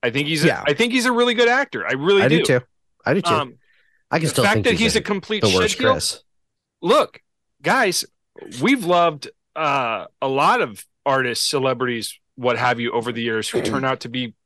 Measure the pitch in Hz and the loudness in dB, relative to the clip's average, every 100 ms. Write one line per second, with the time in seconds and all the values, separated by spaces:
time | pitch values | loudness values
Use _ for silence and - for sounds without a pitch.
0 | 123 120 147 156 156 - - 143 233 247 | -2 -2 -2 0 2 0 -2 0 2 2
1 | 247 240 247 226 233 247 277 - 82 131 | 0 2 2 4 2 2 0 -4 -4 -2
2 | 151 196 135 160 160 127 - _ _ _ | 2 4 4 4 4 2 0 _ _ _
3 | - 160 170 165 135 - _ _ _ _ | -2 0 0 0 -2 -12 _ _ _ _
4 | _ 156 160 - 131 110 107 175 226 - | _ -2 -2 0 2 2 2 2 2 0
5 | - 202 - 214 110 95 - - - - | -2 -6 -4 -2 2 2 0 0 0 0
6 | - - _ _ _ _ _ _ 170 269 | -2 -8 _ _ _ _ _ _ 2 2
7 | - - _ _ _ _ 147 240 220 175 | 2 -6 _ _ _ _ -2 2 2 -2
8 | - _ _ - - 120 165 269 170 175 | -6 _ _ -20 -16 -4 0 2 2 4
9 | 170 151 - - _ - 156 139 120 107 | 2 0 -14 -18 _ -6 -2 0 -2 -4
10 | 87 _ 135 135 160 240 160 101 - _ | -8 _ -4 0 2 2 -2 -8 -20 _
11 | - 135 127 117 - 143 131 123 123 120 | -2 0 0 -2 -2 -2 -2 -2 -2 -4
12 | 107 - _ - 123 113 123 117 117 113 | -8 -14 _ -6 -2 0 0 0 -2 -4
13 | 113 117 117 110 104 101 92 131 131 131 | -4 -6 -4 -4 -4 -4 -2 -2 -2 -4
14 | 127 123 120 - | -6 -8 -8 -10